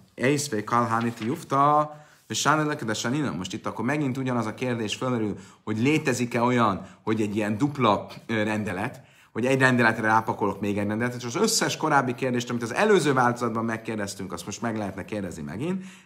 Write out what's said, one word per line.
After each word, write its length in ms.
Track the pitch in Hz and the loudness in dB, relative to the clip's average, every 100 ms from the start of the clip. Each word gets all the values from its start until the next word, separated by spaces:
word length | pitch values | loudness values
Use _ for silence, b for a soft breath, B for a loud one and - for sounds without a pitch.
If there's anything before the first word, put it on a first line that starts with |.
| - | -18
Észvé, 500 | - 127 147 - 107 | -2 0 0 0 -4
kal, 200 | - 120 | 0 0
hani, 280 | 113 113 117 | 2 0 0
ti, 140 | 117 110 | -2 -4
jufta, 680 | 170 - 139 143 151 151 B B B - | -4 -2 2 6 4 2 B B B -8
és 120 | 110 | 0
sánelek, 460 | 143 156 151 151 | 2 4 2 -2
de 100 | 110 | -2
sanina. 380 | 107 120 147 123 | -2 0 0 -2
Most 200 | 85 92 | -4 -6
itt 140 | 107 104 | -8 -8
akkor 180 | - | -4
megint 320 | 117 151 139 127 | -2 0 0 -2
ugyanaz 300 | 127 120 107 | -2 -2 -2
a 80 | |
kérdés 400 | 104 127 117 104 | -4 -4 -2 -4
fölmerül, 440 | - 131 123 107 95 B B | -2 -2 0 -2 -4 B B
hogy 140 | - 107 | -6 0
létezik-e 640 | 131 156 151 117 120 120 | 2 2 2 0 0 2
olyan, 440 | 120 123 113 92 B B | 2 4 4 2 B B
hogy 180 | - 110 | -2 0
egy 160 | 104 104 | 0 0
ilyen 220 | 104 107 | -2 0
dupla, 480 | 139 135 117 95 - - - | 0 2 4 4 0 -12 -4
ö, 160 | 113 | -2
rendelet, 580 | 107 107 101 90 113 - b b b | 0 -2 -2 -4 -6 -8 b b b
hogy 140 | 113 127 | -2 2
egy 120 | 135 | 4
rendeletre 440 | 131 123 113 110 | 4 6 4 2
rápakolok 580 | 110 110 110 104 104 92 | 2 2 2 0 -2 0
még 180 | 101 101 | -2 -2
egy 80 | 101 | -2
rendeletet, 320 | 107 123 123 | -2 -2 -4
és 60 | |
az 120 | 120 175 | -6 0
összes 400 | 220 - 160 - | 2 2 0 0
korábbi 380 | 156 143 127 | 2 4 2
kérdést, 360 | 123 127 120 120 | 0 -2 -2 -2
amit 120 | 120 | -4
az 120 | 117 | -2
előző 380 | - 208 190 147 | 2 4 4 4
változatban 520 | 131 123 120 120 113 | 4 2 2 -2 -2
megkérdeztünk, 680 | 113 110 - 110 95 - 90 | -2 -4 -4 -4 -6 -6 -10
azt 140 | 85 - | -10 -10
most 160 | - | -6
meg 140 | 117 110 | -4 -4
lehetne 280 | 101 95 | -4 -6
kérdezni 380 | 85 107 92 80 | -8 -6 -6 -8
megint, 420 | 73 90 165 190 B B | -10 -6 -4 -4 B B